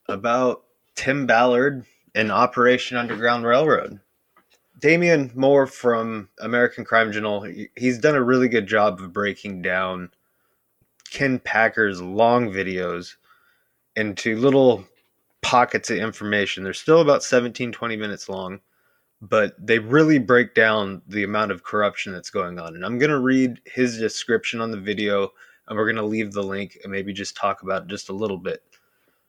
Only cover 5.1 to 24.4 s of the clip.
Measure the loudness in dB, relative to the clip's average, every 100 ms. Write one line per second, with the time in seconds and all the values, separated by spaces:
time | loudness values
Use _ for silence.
5.1 | 2 0 0 4 4 2 0 0 0 -2
6.1 | -8 -12 -12 -4 0 0 -2 0 2 2
7.1 | -2 -4 -4 -8 -14 -14 -2 -2 2 2
8.1 | 2 4 4 4 0 0 2 2 0 -8
9.1 | -4 -4 -6 -12 -8 -4 -2 -4 -6 -12
10.1 | _ _ _ _ _ _ _ _ _ -16
11.1 | -4 -2 -2 -2 2 2 2 -2 -2 -8
12.1 | 2 4 4 0 -4 -4 -4 -4 -6 -10
13.1 | -20 _ _ _ _ _ _ _ -6 -6
14.1 | -4 -4 2 4 6 6 4 -4 _ _
15.1 | _ _ _ 0 2 2 0 -4 -4 -4
16.1 | -6 -2 -2 -2 -4 -8 -6 2 4 6
17.1 | 2 4 0 0 -6 -8 -6 -8 -6 -8
18.1 | -10 -10 -10 -10 -12 _ _ _ _ _
19.1 | _ -2 0 0 -4 0 0 4 4 6
20.1 | 4 6 4 4 2 4 2 -2 -8 -8
21.1 | -6 -4 -2 -2 -4 -6 -2 -2 -2 -10
22.1 | -12 -8 -6 -6 -8 -12 -10 -8 0 0
23.1 | 2 2 2 2 -4 -12 -2 -2 -2 -6
24.1 | -6 -2 -2